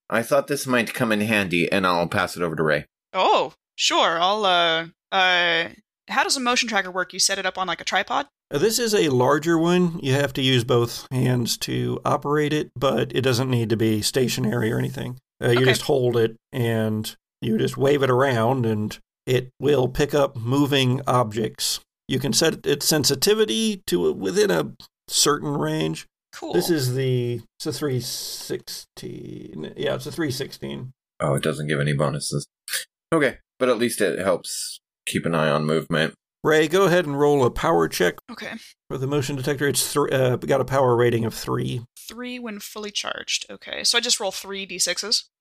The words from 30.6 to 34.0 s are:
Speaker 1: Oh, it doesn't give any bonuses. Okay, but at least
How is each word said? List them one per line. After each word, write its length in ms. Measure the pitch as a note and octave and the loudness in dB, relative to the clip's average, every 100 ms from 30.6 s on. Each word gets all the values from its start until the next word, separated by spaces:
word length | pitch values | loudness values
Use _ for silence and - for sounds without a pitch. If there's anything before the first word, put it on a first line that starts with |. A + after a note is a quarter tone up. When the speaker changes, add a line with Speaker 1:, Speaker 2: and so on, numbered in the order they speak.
| C3+ - B2+ - _ _ | -12 -10 -12 -18 _ _
Speaker 1:
Oh, 140 | D2 | -2
it 80 | C#2 | 0
doesn't 240 | D#2 D2 D2+ | -2 -4 -4
give 140 | D2+ | -2
any 120 | C#2+ | 0
bonuses. 520 | C#2+ D2 D2 - D2 - _ - - - _ _ | 0 -2 -2 -4 -6 -6 _ -10 -8 -8 _ _
Okay, 260 | E3 C#3 - _ _ | 0 0 -2 _ _
but 100 | B2+ | 0
at 100 | A2+ | 2
least 220 | A#2+ - | 0 0